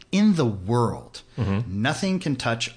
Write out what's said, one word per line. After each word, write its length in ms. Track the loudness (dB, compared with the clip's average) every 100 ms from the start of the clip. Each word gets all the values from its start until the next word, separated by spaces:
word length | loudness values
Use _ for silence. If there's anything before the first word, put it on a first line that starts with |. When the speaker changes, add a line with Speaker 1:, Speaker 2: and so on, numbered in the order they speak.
| -2
Speaker 1:
in 220 | 2 4
the 100 | 4
world. 800 | 2 0 0 2 2 -2 -12 -20 -14 -4
Speaker 2:
Mm-hmm. 460 | -2 -2 -2 -2
Speaker 1:
Nothing 360 | -2 0 -2 -2
can 160 | -2 -2
touch 360 | -2 -2 -4